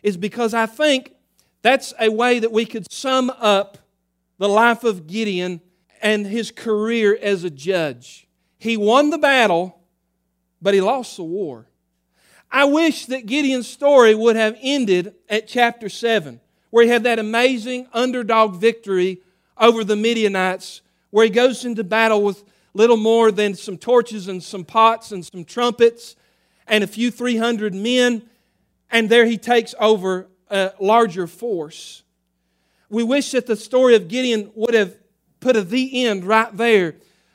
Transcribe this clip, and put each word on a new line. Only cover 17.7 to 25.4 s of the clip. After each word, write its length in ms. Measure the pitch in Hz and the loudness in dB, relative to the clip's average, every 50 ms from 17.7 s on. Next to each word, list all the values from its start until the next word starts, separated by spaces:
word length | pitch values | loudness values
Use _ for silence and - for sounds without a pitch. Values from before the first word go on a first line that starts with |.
| 254 247 254 254 - | -8 -10 -10 -6 -4
underdog 640 | 233 247 254 247 254 240 202 226 226 220 214 185 | -2 -2 -2 -2 -4 -2 0 2 2 2 2 0
victory 640 | 170 196 226 226 233 - 202 190 180 180 190 185 180 _ _ _ _ _ _ _ | 0 0 0 0 -2 -6 -4 -2 -2 0 -2 -4 -8 _ _ _ _ _ _ _
over 280 | - 220 233 240 226 220 | 2 2 4 4 2 -2
the 120 | 190 214 | -2 -2
Midianites, 880 | 208 214 233 233 226 220 202 196 190 185 185 180 185 - - - - _ _ _ _ _ _ | -2 0 -2 0 0 -2 -2 0 -2 -2 -2 -4 -6 -10 -16 -20 -20 _ _ _ _ _ _
where 140 | - 214 226 | 2 2 2
he 60 | 226 | 4
goes 340 | 180 240 247 262 254 - 247 | 4 2 2 2 0 -2 -6
into 180 | 247 233 208 214 | -8 -6 -6 -6
battle 380 | 175 214 226 226 226 220 208 208 | -2 0 0 2 2 2 2 0
with 220 | 202 190 - _ _ _ _ _ _ - | -2 -4 -6 _ _ _ _ _ _ 0
little 240 | 190 220 240 240 220 | 2 4 4 4 2
more 320 | 214 220 226 233 226 220 | 2 2 2 4 4 2
than 240 | 202 196 208 208 196 | 2 2 -2 -2 -4
some 240 | - - - 190 160 | -6 -12 -14 -14 -10
torches 500 | - 233 247 247 233 240 214 214 180 190 | -4 0 2 2 2 0 -6 -12 -10 -10
and 140 | 190 185 160 | -10 -12 -12
some 220 | - - 190 170 | -12 -14 -14 -14
pots 480 | - - 226 220 226 226 226 - - 214 | -4 0 4 4 4 2 0 -6 -12 -14
and 120 | 185 170 | -14 -14
some 200 | - - 185 | -14 -16 -18